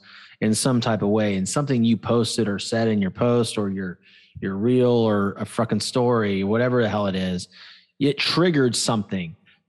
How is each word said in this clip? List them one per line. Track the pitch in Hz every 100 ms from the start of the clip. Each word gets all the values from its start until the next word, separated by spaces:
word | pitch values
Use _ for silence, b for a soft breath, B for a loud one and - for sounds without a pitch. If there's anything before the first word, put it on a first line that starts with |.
| B B B B
in | 107 110
some | 143 123
type | 117 107
of | 101
way, | 107 107 95
and | 95
something | 151 143 127
you | 117 110
posted | 117 117 113 - 104
or | 98
said | - 113 113
in | 107
your | 95
post | - 123 120 113 -
or | 101
your, | 98 92 87 b b b -
your | 98 98
reel | 117 127 123
or | 120 113 104 98
a | - 110
fucking | - 113 107
story, | - 131 123 120 104 98
whatever | 98 110 123 123
the | 110
hell | 107 101
it | 92
is, | 92 90 - B B B B -
it | 143 139
triggered | - - 180 151 127 -
something, | - 113 101 95 85 - _ b